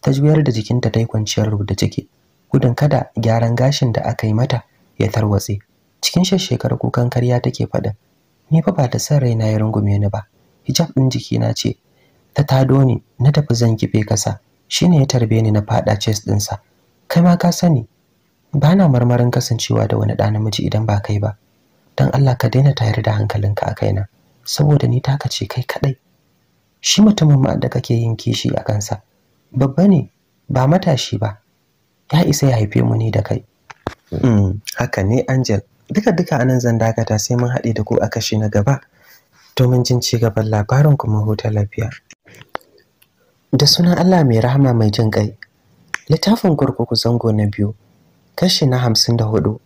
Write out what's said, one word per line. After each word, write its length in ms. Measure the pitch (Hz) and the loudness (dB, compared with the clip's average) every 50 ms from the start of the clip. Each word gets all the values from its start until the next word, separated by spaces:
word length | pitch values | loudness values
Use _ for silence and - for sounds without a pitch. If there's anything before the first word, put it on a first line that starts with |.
ta 100 | - - 135 | 0 0 0
juyar 300 | 135 143 151 156 156 147 | 2 2 2 4 4 2
da 80 | 135 117 | 0 -2
jikinta 380 | 110 107 - 120 123 - 113 | -4 -4 -2 -2 -2 -2 0
ta 100 | - 113 | 0 0
yi 60 | 117 | -2
kwanciyar 440 | 113 - 110 107 104 - - 110 107 | -2 -2 -4 -4 -4 -2 -2 -2 -2
rubda 240 | 107 104 101 - 101 | -2 -4 -4 -4 -4
ciki, 320 | - - 104 - - - _ _ _ _ _ _ _ _ _ | -2 -2 -4 -4 -6 -12 _ _ _ _ _ _ _ _ _
gudun 240 | - 139 - 127 120 | 0 2 2 2 0
kada 360 | - 151 147 143 127 127 - _ | 2 0 0 0 0 -2 -4 _
gyaran 380 | - 113 113 110 117 117 117 117 | -4 -2 0 0 0 0 0 0
gashin 380 | 120 127 135 143 - 139 123 107 | 0 0 0 0 0 -2 0 -2
da 100 | - - | -2 -2
aka 240 | - 120 - - | -4 -4 -2 -2
yi 80 | 110 107 | -2 0
mata 280 | 110 123 139 - 117 - _ _ _ _ _ _ _ | 0 0 0 -2 -6 -6 _ _ _ _ _ _ _
ya 100 | 113 104 | -4 -2
tarwatse. 480 | - 110 107 104 104 98 - - 104 101 _ _ _ _ _ _ _ _ | 0 0 0 0 0 0 -2 -4 -8 -8 _ _ _ _ _ _ _ _
Cikin 240 | - - - 170 180 | -8 -2 0 0 0
shekar 520 | 180 - 180 - - 123 - - 120 120 120 | 2 0 -2 -2 -2 -4 -2 -2 -4 -4 -2
kukan 320 | - 120 - - 120 123 | -4 -4 -2 0 -2 0
karya 300 | - 123 123 123 123 123 - | 0 0 0 0 0 0 0
take 240 | 127 123 - 117 | -2 -2 -2 -6
faɗin, 280 | - - - - 104 101 _ _ _ _ _ _ _ _ _ _ _ | -4 -4 -4 -4 -4 -8 _ _ _ _ _ _ _ _ _ _ _
"Ni 120 | 156 160 156 | 0 0 0
fa 100 | - 185 | 0 0
ba 160 | - 139 123 | 0 -2 -2
da 100 | - 113 | -2 -6
son 220 | - - 151 143 | -4 0 0 0
raina 260 | 131 123 117 113 110 | 2 0 0 0 0
ya 120 | 107 110 107 | 0 0 0
rungume 400 | 107 110 110 107 104 101 101 101 | 0 0 0 0 0 0 0 0
ni 100 | 101 101 | 0 -2
ba. 180 | 104 107 - _ _ _ _ _ _ _ _ | -2 -4 -10 _ _ _ _ _ _ _ _
Hijab 260 | - 131 - 165 160 - | -6 -2 -2 -2 0 0
ɗin 160 | - 131 131 | 0 0 0
jikina 440 | 120 123 - - 117 113 113 113 117 | 0 -4 -6 -4 -4 -2 -2 -2 -4
ce 220 | - - 117 - _ _ _ _ _ _ _ _ _ _ _ _ | -2 -4 -6 -6 _ _ _ _ _ _ _ _ _ _ _ _
ta 80 | - 143 | -2 0
tado 420 | - 135 131 135 127 131 139 135 | 2 2 2 4 4 4 4 4
ni, 180 | 131 117 - _ _ _ _ | 2 2 -2 _ _ _ _
na 120 | 123 139 143 | 2 2 2
tafi 220 | 151 147 - 120 | 2 0 0 0
zan 220 | 110 120 117 113 | 0 2 0 0
kife 280 | 110 - - - 113 107 | 0 -2 -2 0 -2 0
kasa. 340 | - 107 - - 113 104 - _ _ _ _ _ _ | 0 -2 -2 -2 -4 -6 -8 _ _ _ _ _ _
Shi 200 | - - 156 180 | -4 0 2 4
ne 100 | 180 151 | 4 4
ya 60 | 135 | 2
tarbe 360 | 139 - 127 117 110 110 113 110 | 2 2 0 0 2 0 0 2
ni 80 | 107 | 2
na 100 | 107 107 104 | 0 0 0
faɗa 360 | - 117 120 - - 107 104 | 0 -2 -2 0 0 -2 -2
chest 260 | - - 107 - - | -2 -4 -4 -4 -2
ɗinsa. 320 | - 107 104 - - 107 - _ _ _ _ _ _ _ _ _ _ | -4 -2 -2 -2 -4 -8 -10 _ _ _ _ _ _ _ _ _ _
Kai 140 | - 170 170 | 0 4 4
ma 140 | 180 175 | 4 4
ka 140 | 175 - 175 170 | 4 2 0 0
sani, 340 | - - 175 156 123 113 - _ _ _ _ _ _ _ _ _ _ _ _ - | 2 2 2 2 2 -2 -6 _ _ _ _ _ _ _ _ _ _ _ _ -2
ba 220 | 143 143 147 180 | 2 2 4 4
na 140 | 196 190 156 | 4 4 4
marmarin 420 | 131 123 120 120 123 120 120 123 | 4 4 2 2 2 2 2 2
kasancewa 560 | 123 123 123 - 117 113 - - 117 113 107 107 | 0 -2 -2 -2 -4 -4 -2 -2 0 0 0 0
da 80 | 101 | 0
wani 180 | 107 107 107 107 | 0 0 -2 -2
ɗa 160 | - 104 107 107 | 0 -2 -2 0
namiji 300 | 107 107 107 104 - - | -2 -2 -2 -4 -4 -4
idan 200 | - - 107 110 | -2 -2 -2 0
ba 140 | 107 104 101 | 0 -2 -2
kai 180 | 101 - 104 104 | -2 -2 -4 -2
ba. 180 | 101 101 98 _ _ _ _ _ _ _ _ _ _ _ _ | -2 -4 -6 _ _ _ _ _ _ _ _ _ _ _ _
Don 140 | - 135 135 - | -2 0 0 2
Allah 240 | 135 139 131 123 | 2 2 2 2
ka 120 | - - 117 | 0 -2 0
daina 260 | - 127 139 143 139 | 2 2 2 2 2
tayar 280 | - 117 110 107 - 110 | 0 -2 -2 -2 -2 -2
da 100 | 110 107 | -2 0
hankalinka 540 | 104 107 104 - 107 101 101 104 - - | 0 -2 -2 -2 -2 -2 -2 -2 -2 -4
a 80 | - 101 | -6 -4
kaina, 340 | - 110 104 98 98 101 - _ _ _ _ _ _ _ | -4 -4 -2 -2 -2 -6 -8 _ _ _ _ _ _ _
saboda 440 | - - - 147 147 151 143 - 120 | -12 -4 0 2 2 2 2 2 0
ni 120 | 120 131 | 0 0
taka 280 | - - 135 143 - 127 | -2 -2 -4 -2 -4 -6
ce 180 | - - - | -6 -6 -8
kai 160 | 101 - - 123 | -8 -6 -8 -8
kaɗai." 340 | - - - - 139 131 _ _ _ _ _ _ _ _ _ _ _ _ _ _ _ _ _ | -8 -6 -4 -4 -4 -4 _ _ _ _ _ _ _ _ _ _ _ _ _ _ _ _ _
Shi 220 | - - - - 208 | -4 -2 2 4 6
mutumin 380 | 214 208 - 160 151 143 135 | 4 6 4 4 4 4 4
ma 160 | 131 - - | 2 0 0
da 120 | - - 127 | -2 -4 -4
kake 260 | - 127 - - 120 | -4 -6 -2 -2 -2
yin 220 | 117 117 117 113 | 0 0 -2 -4
kishi 340 | - - 120 117 - - - - | -4 -4 -4 -4 -2 -2 -4 -4
a 60 | - - | -4 -4
kansa, 400 | - 110 107 101 - - - _ _ _ _ _ _ _ _ _ _ - | -4 -4 -4 -4 -6 -8 -10 _ _ _ _ _ _ _ _ _ _ -2
babba 360 | 127 139 135 131 - 180 208 | -2 -2 0 0 2 4 4
ne, 220 | 190 151 - - _ _ _ _ _ _ _ _ | 4 2 0 -4 _ _ _ _ _ _ _ _
ba 180 | - 127 131 | -2 0 2
matashi 520 | 135 160 190 185 175 151 120 - - - 101 | 2 2 2 2 0 -2 -2 -2 -6 -6 -4
ba. 200 | 104 107 104 - _ _ _ _ _ _ _ _ _ _ _ _ _ _ - | -4 -6 -6 -10 _ _ _ _ _ _ _ _ _ _ _ _ _ _ 0
Ya 120 | 156 175 | 2 2
isa 220 | - 151 - - | 2 0 0 2
ya 100 | 135 123 | 2 2
haife 260 | 113 107 104 - 123 120 | 2 0 0 0 0 0
mu 120 | 117 117 | 2 0
ni 140 | 113 113 113 | 0 -2 -2
da 120 | 107 110 107 | -2 -2 -2
kai. 220 | - 110 - - _ _ _ _ _ - _ _ - - _ _ _ - | -2 -6 -6 -6 _ _ _ _ _ -20 _ _ -10 -10 _ _ _ -6
Mm, 480 | 87 - 131 113 104 101 92 92 101 _ - - | 0 2 2 4 4 2 2 -2 -6 _ -14 -8
haka 260 | - 120 123 - - 95 | -6 -6 -4 -2 -2 0
ne, 220 | 98 113 127 - - | 0 0 0 0 0
Angel. 320 | 131 131 127 - 110 98 - _ _ _ _ _ | 0 -2 0 0 -2 -4 -4 _ _ _ _ _
Duka-duka 480 | - 208 214 254 185 165 175 - 160 135 | -4 0 0 0 0 0 0 -2 0 0
a 60 | 123 | 2
nan 160 | 131 127 127 | 2 2 2
zan 180 | 120 120 117 113 | 2 0 0 2
dakata, 400 | 113 113 113 - 113 - 110 107 | 0 0 0 -2 -2 -2 -2 -4
sai 180 | - - 123 | -2 -2 -2
mun 140 | 120 123 120 | 0 0 0
haɗe 240 | 123 127 - 117 113 | -2 -2 -2 -2 -2
da 80 | 110 107 | -2 -2
ku 140 | - 113 - | -2 0 -2
a 80 | - 107 | 0 -2
kashi 300 | - 117 107 - 113 107 | -4 -4 -4 -2 -2 -2
na 100 | 107 107 | -2 0
gaba 320 | 104 104 104 139 139 131 - _ _ _ _ _ - _ _ _ _ _ _ _ _ | -2 0 0 0 -2 -2 -4 _ _ _ _ _ -20 _ _ _ _ _ _ _ _
domin 260 | - 127 123 127 123 123 | 0 2 2 4 2 2
jin 160 | - 127 123 | 2 0 -2
ci 180 | - - - 117 | 0 -2 -2 0
gaban 280 | 117 113 107 - 110 107 | 0 0 0 -2 -2 0
labarin, 460 | 110 107 104 - 123 135 147 151 143 | 0 -2 0 0 2 2 4 4 4
kuma 240 | 139 - 113 107 107 104 | 2 0 -2 0 0 0
huta 260 | 110 107 - - 113 | 0 -2 -2 -2 -2
lafiya. 400 | 107 104 101 101 - - 113 104 - - _ _ - _ _ _ - - - _ _ - _ _ _ _ _ _ _ _ _ _ _ _ _ _ _ _ _ _ - | -2 -2 -2 -2 -4 -6 -8 -8 -8 -14 _ _ -20 _ _ _ -20 -20 -20 _ _ -20 _ _ _ _ _ _ _ _ _ _ _ _ _ _ _ _ _ _ 0
Da 140 | 127 147 | 2 4
sunan 320 | 147 - - 175 175 175 - | 4 4 4 2 2 2 2
Allah 260 | 175 180 185 175 156 | 4 4 4 4 4
mai 160 | 131 117 113 | 4 4 2
rahama 320 | 113 123 131 139 139 131 120 | 2 2 2 4 4 4 4
mai 160 | 117 110 107 | 4 2 2
jin 200 | 104 - 113 107 | 2 2 0 0
ƙai. 240 | 107 110 104 107 - _ - _ _ _ _ _ _ _ _ _ - - _ _ | 2 0 -2 -2 -4 _ -20 _ _ _ _ _ _ _ _ _ -14 -14 _ _
Littafin 480 | 147 160 - 196 220 233 - 190 156 | -2 0 2 0 0 2 2 0 2
Kurkuku, 380 | - 139 131 131 - 117 - 117 | 2 0 -2 0 -4 -4 -4 -2
zango 380 | 110 - 117 120 117 117 113 107 | -2 0 0 0 2 0 0 2
na 140 | 107 107 | 2 0
biyu, 280 | 104 101 - 104 104 107 _ _ _ _ _ _ _ _ _ _ _ _ | 0 0 -2 -4 -4 -4 _ _ _ _ _ _ _ _ _ _ _ _
kashi 300 | - - 180 180 - 160 | -2 0 0 0 2 0
na 120 | 131 123 127 | 0 0 0
hamsin 380 | 123 120 110 - - - 117 | 0 0 0 0 0 0 0
da 80 | 117 113 | 0 0
hudu. 340 | 107 107 110 - 107 107 - _ | 0 0 0 0 0 -4 -4 _